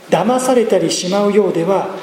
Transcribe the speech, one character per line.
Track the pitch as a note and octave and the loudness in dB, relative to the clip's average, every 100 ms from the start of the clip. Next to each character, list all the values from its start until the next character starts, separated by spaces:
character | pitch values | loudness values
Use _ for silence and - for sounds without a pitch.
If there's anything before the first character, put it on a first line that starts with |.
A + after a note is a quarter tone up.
| - | -2
騙 | D#3+ G3+ B3+ | 0 0 0
さ | B3+ B3 | 2 2
れ | G#3 | 2
た | F#3+ | 2
り | E3 | 0
し | - F3+ | -4 -2
ま | G3 G3+ | 0 2
う | |
よ | G3+ F#3+ | 2 0
う | |
で | E3 | 0
は、 | E3+ F#3+ C3 - | 0 -2 -2 -10